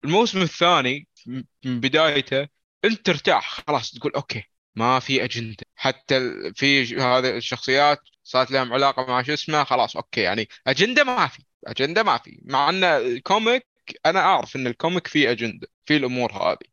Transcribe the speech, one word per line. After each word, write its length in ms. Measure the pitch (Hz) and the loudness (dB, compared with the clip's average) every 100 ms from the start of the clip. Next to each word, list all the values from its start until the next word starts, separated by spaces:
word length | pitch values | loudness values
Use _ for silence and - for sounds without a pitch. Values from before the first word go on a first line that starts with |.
الموسم 380 | 139 180 233 190 | 0 2 2 0
الثاني 640 | 170 - 175 175 127 139 151 _ - | -2 2 2 4 2 -4 -10 _ -14
م-، 160 | 131 123 _ | -12 -14 _
من 160 | 127 123 | -6 -2
بدايته 680 | 131 147 156 147 - 135 143 _ _ _ | 0 2 2 2 0 -4 -4 _ _ _
أنت 220 | 202 220 - | -2 0 0
ترتاح 560 | 156 - 143 - - - | 0 2 0 0 -12 -2
خلاص، 240 | 147 113 | -2 -2
تقول: 220 | 120 151 - | -8 -6 -6
"أوكي، 260 | - 113 - _ _ - | -6 -10 -12 _ _ -2
ما 220 | 117 131 | 2 2
في 260 | - 131 | 2 -2
أجندة". 400 | 123 120 113 107 - _ | -2 -6 -10 -12 -18 _
حتى 400 | 135 - - 135 | -4 -4 0 0
ال-، 380 | 127 58 71 | 0 -6 -10
في 280 | 101 139 139 | -2 2 2
ج-، 160 | 120 120 | 0 -2
هذه 380 | 131 127 127 113 | 2 2 0 -4
الشخصيات 640 | 117 123 - 135 147 147 _ _ | -6 -8 0 2 4 2 _ _
صارت 260 | - 127 127 | -4 -2 0
لهم 220 | 135 127 | 0 0
علاقة 340 | 123 139 135 127 | 2 2 0 -2
مع 160 | 127 | -2
شو 100 | 123 | -2
اسمه، 320 | 151 - 151 | -4 -2 0
خلاص، 320 | 139 127 110 - | 2 2 0 -2
أوكي، 240 | - - | -8 -2
يعني 280 | 95 104 107 - - | -2 -2 -6 -6 -4
أجندة 380 | 135 208 254 | 0 2 2
ما 220 | 269 247 156 | 2 2 -2
في، 160 | - _ _ - | -4 _ _ -14
أجندة 360 | 113 139 180 | -4 -2 0
ما 160 | 214 131 | 2 0
في. 220 | - - | -2 -20
مع 240 | - 131 143 | -4 0 0
أن 160 | 185 | 2
الكوميك، 840 | 185 151 120 120 - 202 220 247 - _ - - 156 | 2 2 0 -4 0 0 2 0 -2 _ -20 -2 0
أنا 140 | 185 | 2
أعرف 360 | 170 180 120 135 | 4 2 0 -6
إن 100 | 127 | -6
الكوميك 400 | 120 160 180 - | -2 -2 -2 -2
فيه 240 | 151 139 | 2 2
أجندة، 380 | 120 117 98 - _ - | 2 -4 -6 -16 _ 0
فيه 100 | 151 | 0
الأمور 360 | 131 123 120 | 0 -2 -4
هذه. 360 | - 82 87 - | -2 -2 -2 -6